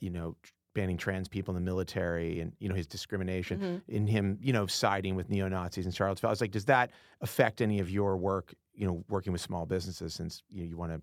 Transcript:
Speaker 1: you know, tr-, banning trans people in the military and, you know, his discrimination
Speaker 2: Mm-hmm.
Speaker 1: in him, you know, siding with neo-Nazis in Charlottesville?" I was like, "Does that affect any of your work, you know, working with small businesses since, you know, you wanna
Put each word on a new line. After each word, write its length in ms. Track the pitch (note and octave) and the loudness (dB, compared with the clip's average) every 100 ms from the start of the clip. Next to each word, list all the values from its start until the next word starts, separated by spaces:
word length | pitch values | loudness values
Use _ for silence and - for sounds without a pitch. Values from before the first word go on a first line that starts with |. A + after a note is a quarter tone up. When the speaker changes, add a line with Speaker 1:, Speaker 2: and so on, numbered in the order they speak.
Speaker 1:
you 80 | F#2 | -4
know, 260 | F2 E2 - | -4 -6 -8
tr-, 80 | - _ _ | -14 _ _
banning 240 | G#2+ F#2 F2 | -2 0 0
trans 300 | G2+ F#2+ F#2 | -2 -4 -4
people 260 | G2 - F2+ | -4 -4 -2
in 60 | |
the 20 | F2+ | -2
military 720 | F#2 F2+ F#2+ F2 E2+ E2 E2+ | -2 -2 -2 0 0 -2 -4
and, 140 | E2 - | -6 -6
you 100 | G#2 | -4
know, 60 | F#2 | -2
his 120 | D#2+ | -4
discrimination 720 | - - G2 F#2 F#2 F2+ G2+ | -8 -6 -4 -2 -2 -2 -2
Speaker 2:
Mm-hmm. 320 | F#3+ F3 - | -2 -4 -4
Speaker 1:
in 160 | A2+ G#2 | 0 2
him, 300 | G#2+ G2+ G2+ | 2 2 0
you 120 | C3+ | 2
know, 120 | A#2 F#2+ | 2 2
siding 480 | - A2 G2 F#2+ F#2 | 2 2 2 0 -2
with 140 | F2 | -2
neo-Nazis 560 | G2+ F#2+ F#2 F2+ - F#2 | 0 0 -2 -4 -4 -4
in 60 | |
Charlottesville?" 380 | E2+ G2 F#2+ A2+ | 0 0 2 0
I 20 | |
was 100 | G#2+ | 0
like, 100 | A2 | 0
"Does 140 | G#2 G2+ | 0 4
that 260 | C3 B2 - - - | 6 4 -2 -20 -8
affect 400 | B2 - A#2 - | 0 4 4 4
any 180 | A2 G#2 | 2 2
of 100 | F2+ | 2
your 280 | G2+ G2 F#2+ | 2 2 2
work, 360 | F#2+ F#2+ - - _ | 0 0 -4 -14 _
you 140 | - G2 | 4 4
know, 160 | E2+ - | 4 0
working 240 | G2+ F#2 | 0 0
with 80 | F2 | -2
small 240 | - F2 E2+ | -2 -2 2
businesses 480 | F#2 F#2 E2+ E2 | 0 0 -4 -6
since, 300 | - E2+ - - | -4 -6 -8 -12
you 140 | G2 | -8
know, 60 | E2+ | -6
you 80 | E2+ | -4
wanna 240 | E2+ D#2+ | -4 -4